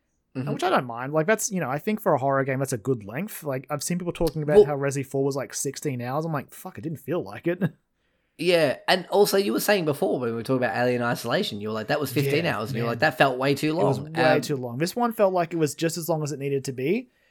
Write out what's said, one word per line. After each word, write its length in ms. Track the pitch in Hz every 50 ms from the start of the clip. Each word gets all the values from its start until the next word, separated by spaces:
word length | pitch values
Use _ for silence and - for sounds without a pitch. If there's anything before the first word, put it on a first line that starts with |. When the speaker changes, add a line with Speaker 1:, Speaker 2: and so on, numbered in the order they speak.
| _ _ _ _ _ _ _
Speaker 1:
Mm-hmm. 160 | 131 127 147 147
Speaker 2:
which 120 | - 339
I 60 | 359
don't 140 | 330 226 139
mind. 260 | 123 117 117 127 139 147
Like, 160 | 156 156 180
that's, 240 | 220 214 - - 196
you 80 | 180
know, 100 | 156 123
I 80 | 135 147
think 220 | - 214 214 208
for 120 | - 196 156
a 60 | 135
horror 240 | 131 139 135 135 135
game, 160 | 135 131 131
that's 140 | 139 - 135
a 40 |
good 280 | 110 - 135 135 113 101
length. 400 | 95 104 139 190 214 - - 160
Like, 240 | 147 131 131 135 -
I've 140 | 151 143 -
seen 140 | - 175 175
people 120 | 175 175 165
talking 300 | - 170 160 151 160 151
about 140 | 143 151
Speaker 1:
Well 80 | 143 -
Speaker 2:
how 120 | 143 147
Resi 300 | 139 139 139 135 143 131
four 160 | - - 135 139
was, 120 | 139 139
like, 180 | 139 123 101 -
sixteen 460 | - - 143 - - - 151 131 123 120
hours. 220 | 123 131 151 160
I'm 80 | 165 160
like, 180 | 139 - - -
"Fuck, 240 | - - 185 -
it 40 | - 101
didn't 160 | 160 160 123
feel 220 | - - 160 175 139
like 240 | 95 104 120 -
it." 160 | 170 175 180 -
<laughs> 200 | 139 - _ _ _ _ _ _ _ _ _ _ _ _
Speaker 1:
Yeah, 420 | - 160 175 180 165 156 135 117 - - -
and 180 | 175 185 175 - 180
also 240 | 196 202 190 -
you 160 | 196 196 208 226
were 80 | 202
saying 240 | - - 214 196 170
before 340 | 151 139 - 190 254 269 143
when 100 | 123 117
we 40 | 113
were 80 | 117 113
talking 220 | - 135 127 123
about 120 | 113 98
Alien 260 | 120 123 123 123 120 120
Isolation, 580 | 120 127 127 - 117 131 170 - - 113 104
you 80 | 101 107
were 60 | 110
like, 120 | 110 110
"That 140 | 110 151 147
was 120 | 143 131 123
fifteen 320 | 147 143 139 139 151 170
Speaker 2:
Yeah, 120 | 156 123 101
Speaker 1:
hours," 120 | 110 110
and 60 | 131 110
you 40 | 117
were 40 |
Speaker 2:
man. 60 | 117 117
Speaker 1:
like, 40 | 120
"That 180 | 160 156 156
felt 220 | - 147 139 127 127
way 160 | 131 139 143
too 240 | 139 - 156 151 170
Speaker 2:
It 60 | 202
was 140 | 196 135 131
Speaker 1:
long." 120 | 143 151 160
Speaker 2:
way 100 | 156 123
Speaker 1:
Um, 160 | 131 - -
Speaker 2:
too 160 | - - 147
long. 220 | 127 127 120 117 127
This 180 | 160 185 -
one 160 | 240 240 233 226
felt 200 | - 208 190 185
like 200 | 180 170 160 175
it 40 |
was 200 | 165 156 143 151
just 200 | - 165 165 160
as 120 | 175 160 160
long 160 | 170 156 151
as 80 | 139 151
it 80 | 135
needed 240 | 139 139 139 139 131
to 80 | - 127
be, 380 | 120 127 151 180 - - - _ _ _ _